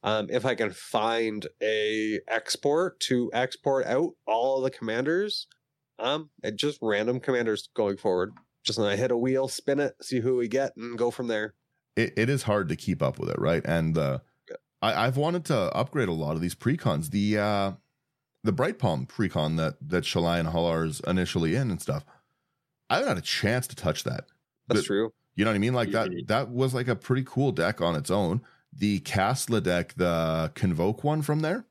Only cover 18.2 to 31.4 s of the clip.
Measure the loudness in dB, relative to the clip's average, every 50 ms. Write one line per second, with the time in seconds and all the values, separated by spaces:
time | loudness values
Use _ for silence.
18.2 | _ _ _ _ -2 0 2 2 0 -2 0 0 0 0 0 0 -4 -6 -2 -2
19.2 | -2 0 0 0 0 0 0 0 0 -2 -4 _ -6 -2 -2 -2 0 0 0 0
20.2 | 2 2 2 2 0 0 0 0 2 2 2 0 0 -2 -4 -4 -2 0 0 0
21.2 | 0 0 0 0 2 2 2 0 0 -2 -2 -4 -4 -4 -6 -6 -6 -12 -20 _
22.2 | _ _ _ _ _ _ _ _ _ _ _ _ _ _ 0 2 2 0 -2 -2
23.2 | -2 -4 -2 0 2 2 2 0 -2 -6 -10 -4 -2 -2 -2 -2 -4 -4 -6 -6
24.2 | -10 _ _ _ _ _ _ _ _ 0 0 2 2 2 0 0 0 -2 _ _
25.2 | _ _ _ 0 2 2 4 2 2 2 2 2 0 2 0 0 0 0 -4 -6
26.2 | -2 0 0 0 0 -2 0 0 0 2 0 -2 0 -2 -2 -2 0 0 0 0
27.2 | 0 -2 -2 0 0 2 2 2 0 0 0 2 0 2 2 0 0 0 0 2
28.2 | 2 2 0 -2 -4 -6 _ _ _ _ -6 -2 0 2 2 0 -2 0 2 2
29.2 | 4 4 2 0 0 0 0 0 2 2 0 0 0 -4 -2 0 0 2 2 2
30.2 | 2 0 0 0 -2 -4 -2 -2 0 0 2 2 0 0 0 0 -2 0 0 0
31.2 | 0 0 0 0